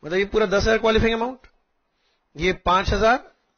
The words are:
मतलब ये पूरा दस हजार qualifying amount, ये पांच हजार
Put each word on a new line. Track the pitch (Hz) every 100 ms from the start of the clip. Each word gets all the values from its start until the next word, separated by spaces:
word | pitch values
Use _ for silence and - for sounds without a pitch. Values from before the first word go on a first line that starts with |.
मतलब | 151 180
ये | 202
पूरा | 214 214
दस | 196
हजार | 196 220
qualifying | 226 220 220 226
amount, | 208 262 _ _ _ _ _ _ _ _ _ 139
ये | 175 180 -
पांच | 180 196
हजार | 208 220 247 - _ _